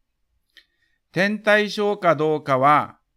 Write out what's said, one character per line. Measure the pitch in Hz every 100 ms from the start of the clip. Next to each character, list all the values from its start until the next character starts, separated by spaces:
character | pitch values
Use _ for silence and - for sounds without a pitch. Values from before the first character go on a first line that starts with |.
| _ _ _ _ _ _ _ _ _ _ _
点 | 160 202 208
対 | 208 208 208
称 | 208 208 202
か | 175
ど | 147 156 151
う |
か | 151 131
は、 | 139 147 101 - _